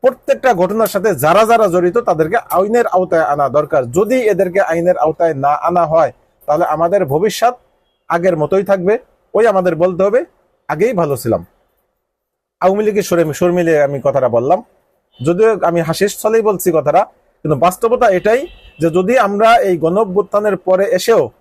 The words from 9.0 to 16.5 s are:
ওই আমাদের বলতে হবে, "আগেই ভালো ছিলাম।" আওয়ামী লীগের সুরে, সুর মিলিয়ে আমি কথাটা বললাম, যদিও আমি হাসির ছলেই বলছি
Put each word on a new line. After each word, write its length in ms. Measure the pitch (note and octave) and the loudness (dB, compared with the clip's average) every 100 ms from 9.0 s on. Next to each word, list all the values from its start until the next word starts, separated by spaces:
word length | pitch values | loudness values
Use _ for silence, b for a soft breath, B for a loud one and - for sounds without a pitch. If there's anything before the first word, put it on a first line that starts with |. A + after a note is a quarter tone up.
| _ _ _ | _ _ _
ওই 140 | - A3+ | 0 2
আমাদের 280 | F#3+ F3+ D#3+ | 2 0 0
বলতে 280 | F3+ F3 | -2 0
হবে, 220 | F#3+ A#3 E4+ _ _ _ - | 0 0 -4 _ _ _ -10
"আগেই 260 | D#3 G#3+ | -2 -2
ভালো 240 | G#3+ D#3 C3+ | 0 -2 -4
ছিলাম।" 280 | A#2 G2 E2+ _ _ _ _ _ _ _ _ _ _ _ | -2 -4 -4 _ _ _ _ _ _ _ _ _ _ _
আওয়ামী 240 | F3+ G3 | -2 0
লীগের 200 | G#3+ G3+ | -2 -2
সুরে, 300 | F#3 F3 D#3+ | -2 0 0
সুর 180 | C#3+ F3 | 0 0
মিলিয়ে 320 | F3 E3 D#3 | 0 0 2
আমি 180 | C#3+ C#3+ | 0 -2
কথাটা 260 | C#3+ C3+ B2+ | -2 0 0
বললাম, 340 | A#2 B2+ F#3 - _ _ _ _ _ B2+ | 0 0 -2 -2 _ _ _ _ _ -4
যদিও 400 | F3 A3 G#3+ E3 | 2 2 2 -2
আমি 160 | E3+ | -2
হাসির 280 | D#3+ D#3+ G3+ | -2 -2 -4
ছলেই 320 | - G#3+ A3+ | -2 0 0
বলছি 300 | G#3+ | 0